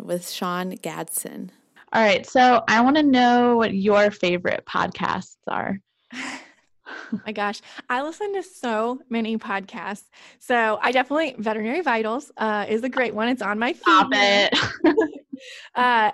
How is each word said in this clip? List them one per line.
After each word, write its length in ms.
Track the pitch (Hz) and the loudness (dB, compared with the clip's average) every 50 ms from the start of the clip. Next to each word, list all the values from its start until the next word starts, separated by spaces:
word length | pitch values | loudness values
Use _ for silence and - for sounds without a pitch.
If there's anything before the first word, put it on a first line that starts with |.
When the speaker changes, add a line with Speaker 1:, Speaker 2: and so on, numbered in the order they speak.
| - | -6
Speaker 1:
with 240 | 170 175 175 180 - | -6 -6 -6 -6 -8
Sean 400 | - - 196 180 180 180 185 185 | -10 -6 -6 -4 -4 -4 -6 -6
Gadsden. 800 | 185 - - 165 160 160 165 - - - - - - - 190 185 - _ _ _ _ - - _ - | -8 -8 -10 -10 -8 -8 -10 -8 -8 -8 -10 -10 -12 -14 -14 -16 -18 _ _ _ _ -20 -10 _ 0
Speaker 2:
All 100 | 226 220 | 2 4
right, 240 | 208 190 - - | 4 2 2 0
so 360 | - - 262 254 254 247 - - - | 0 2 4 6 6 6 4 4 2
I 120 | 214 226 | 4 4
wanna 220 | 240 262 294 311 302 | 4 4 4 4 4
know 540 | 285 254 247 247 240 240 240 240 240 240 233 | 4 4 6 6 6 6 6 4 4 4 2
what 160 | 226 208 190 | 2 0 0
your 360 | 196 190 208 202 202 208 208 | 0 2 4 4 6 4 4
favorite 540 | 208 - - 175 175 175 180 - - - - | 2 0 0 0 0 0 0 -2 -4 -4 -6
podcasts 720 | - - 180 175 185 - - 185 - - 185 180 - _ _ _ | -6 -4 -2 -2 -2 -4 -4 -4 -2 -2 -4 -6 -10 _ _ _
are. 320 | - - 92 - - 196 196 - _ _ _ _ _ | -6 -6 -4 -4 -4 -6 -8 -10 _ _ _ _ _
<laughs> 1120 | 247 254 262 262 277 - - - _ _ _ _ _ _ _ - - - - - 226 196 - | -14 -12 -12 -12 -12 -14 -16 -20 _ _ _ _ _ _ _ -18 -18 -16 -10 -8 -8 -8 -8
Speaker 3:
My 60 | 214 208 | -8 -6
gosh, 280 | 208 202 202 208 - - - - - - - | -4 -4 -4 -4 -6 -12 -20 -20 -14 -8 -4
I 140 | 247 254 285 | -4 -4 -4
listen 300 | 311 320 - 415 403 392 | -6 -6 -6 -6 -6 -4
to 80 | 381 349 | -6 -8
so 580 | - - - - 240 220 214 226 240 254 262 - - | -8 -12 -8 -6 -4 -2 -2 -2 -2 -4 -6 -8 -6
many 260 | 233 233 220 220 220 220 | -4 -4 -4 -4 -4 -6
podcasts. 640 | - - 196 196 196 - - 180 - 190 208 - - _ _ - - - - _ | -6 -6 -6 -6 -6 -10 -12 -12 -10 -10 -10 -12 -14 _ _ -20 -20 -20 -20 _
So 400 | - - 247 240 226 220 214 - | -4 -2 0 2 2 2 0 0
I 120 | - 240 254 | 0 0 2
definitely, 420 | 254 254 - 285 311 320 285 - - | 0 0 0 0 -2 -2 -2 -4 -6
Veterinary 420 | 214 226 214 220 214 226 269 359 330 | -4 -4 -4 -2 -4 -4 -4 -2 -2
Vitals, 480 | 277 233 220 220 214 226 277 - - - | 0 0 0 -2 -2 -4 -6 -8 -10 -8
uh, 300 | - 214 220 208 208 196 - | -4 -4 -2 -2 -2 -2 -2
is 140 | 214 220 240 | -2 -2 -2
a 40 | 262 | -2
great 260 | 254 269 247 220 202 | -2 -2 -2 -2 -2
one. 140 | 208 220 240 | -2 -2 -2
It's 140 | 262 247 202 | -2 -2 -2
on 160 | 196 208 214 | -4 -2 -2
my 140 | 233 262 - | -2 -2 -4
feed 100 | - - | -2 2
Speaker 2:
Stop 260 | 339 320 320 - - | 4 4 4 4 4
Speaker 3:
now. 400 | 214 202 202 202 202 202 196 - - | 2 2 2 4 4 4 2 2 2
Speaker 2:
it. 20 | |
<laughs> 680 | - - - - - - 302 294 440 320 302 - - - _ - - - - - - - - - | 0 -2 -2 -2 0 2 2 4 2 0 0 -4 -10 -18 _ -18 -16 -16 -18 -20 -20 -20 -8 -2
Speaker 3:
Uh, 340 | 247 247 247 240 226 214 214 | 0 2 4 4 4 2 2